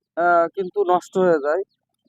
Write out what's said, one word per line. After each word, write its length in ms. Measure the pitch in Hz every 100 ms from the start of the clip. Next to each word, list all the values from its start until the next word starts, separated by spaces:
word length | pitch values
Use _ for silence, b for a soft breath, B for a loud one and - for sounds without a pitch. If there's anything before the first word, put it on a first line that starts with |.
| _ -
আহ, 300 | 175 170 170
কিন্তু 360 | - 180 202
নষ্ট 340 | 185 180 - 196
হয়ে 220 | 185 160
যায়। 240 | 143 170 196 _ _ _